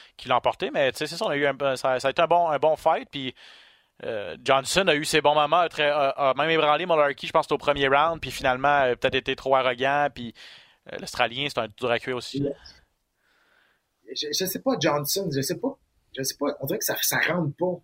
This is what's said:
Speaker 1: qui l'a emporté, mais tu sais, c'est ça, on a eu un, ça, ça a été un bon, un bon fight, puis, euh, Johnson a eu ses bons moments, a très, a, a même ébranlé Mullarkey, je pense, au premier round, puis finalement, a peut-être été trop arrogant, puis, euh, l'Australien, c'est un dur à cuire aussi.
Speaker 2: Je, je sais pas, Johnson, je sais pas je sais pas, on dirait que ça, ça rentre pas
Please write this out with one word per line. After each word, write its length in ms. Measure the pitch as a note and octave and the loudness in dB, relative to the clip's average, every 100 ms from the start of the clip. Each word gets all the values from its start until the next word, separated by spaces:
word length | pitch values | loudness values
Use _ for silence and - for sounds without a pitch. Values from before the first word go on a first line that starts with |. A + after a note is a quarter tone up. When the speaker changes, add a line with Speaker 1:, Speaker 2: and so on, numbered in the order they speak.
| - - | -20 -16
Speaker 1:
qui 100 | - | -2
l'a 100 | B2 | 0
emporté, 340 | - - G3+ | 0 -2 -4
mais 200 | B3+ C3+ | 0 0
tu 80 | - | 0
sais, 80 | D3+ | -6
c'est 100 | E3+ | -6
ça, 80 | A3 | -4
on 40 | |
a 80 | C#3+ | 0
eu 80 | C#3+ | 0
un, 100 | C#3 C#3 C3 | 0 -2 -2
ça, 240 | C3+ B2+ | 0 0
ça 80 | C3+ | 0
a 40 | |
été 100 | C3+ | 0
un 60 | E3 | 2
bon, 220 | F3 E3+ | 2 2
un 80 | C#3+ | 2
bon 180 | D#3 D3+ | 2 2
fight, 320 | D#3+ F3 C4 | 2 0 -2
puis, 240 | C#3+ C3 - - - - _ _ - | -10 -10 -10 -18 -20 -20 _ _ -14
euh, 320 | - A2+ F#2+ D#2 | -8 -8 -8 -6
Johnson 440 | A#2+ C3+ B2+ F3+ F#3+ | 2 2 2 0 2
a 80 | D3 | 2
eu 100 | D#3 | 2
ses 160 | D#3 | 2
bons 140 | D3 D3+ | 4 4
moments, 240 | D3 E3 | 4 2
a 100 | E3+ | 2
très, 200 | - D3 | 2 0
a, 200 | D3 C#3 | 2 0
a 240 | C3+ C#3 | 2 0
même 160 | C3 D3+ | 2 2
ébranlé 360 | D#3+ D3+ D3+ F3+ | 2 4 2 2
Mullarkey, 420 | D#3+ D3 C#3 - | 2 2 0 0
je 40 | |
pense, 200 | D#3+ D3+ | 2 2
au 60 | C#3+ | 0
premier 300 | - C#3+ C3+ | 0 2 4
round, 320 | C#3 D#3+ E3 | 4 2 0
puis 120 | C3+ | -8
finalement, 500 | - C#3 B2+ C#3 C#3+ | -2 0 2 2 4
a 140 | C3 A#2+ | 2 2
peut-être 200 | C3+ C3 | 0 0
été 200 | B2 C3 | -2 -4
trop 200 | - C3+ | 0 2
arrogant, 520 | B2+ B2 C3 C#3+ C#3+ | 2 0 0 2 0
puis, 200 | B2+ A#2+ - - - - _ - | -4 -12 -14 -20 -20 -20 _ -16
euh, 60 | - | -12
l'Australien, 480 | F#3 - A#2+ A#2+ C#3+ | -10 -4 -2 -2 -6
c'est 100 | - | -4
un 80 | A2+ - | -6 -4
dur 140 | B2 | -2
à 80 | A#2 | -2
cuire 180 | - B2+ | -2 -6
aussi. 260 | - C3+ C#3 - - - _ _ _ _ _ _ _ _ _ _ _ _ G#2+ | -6 -6 -4 -6 -14 -20 _ _ _ _ _ _ _ _ _ _ _ _ -14
Speaker 2:
Je, 140 | B2+ D3 D3 | -10 -6 -4
je 80 | F#3 | -4
sais 140 | B3+ | -4
pas, 140 | - A3+ | -2 0
Johnson, 500 | D3+ D3 D3 - F#3+ C3+ | 0 0 0 -2 -2 -4
je 60 | |
sais 180 | B2+ C3+ | -4 -4
pas 180 | C4+ - _ _ _ - | -6 -8 _ _ _ -8
je 60 | |
sais 120 | C3 - | -8 -4
pas, 160 | C#3+ - | -6 -4
on 40 | C#3+ | -6
dirait 140 | G#3 | -4
que 60 | - | -4
ça, 100 | A#2 | -4
ça 180 | - B2+ | -2 -2
rentre 360 | C#3 F3 D3+ - | 0 0 -2 -2
pas 180 | F3+ F3 | -4 -4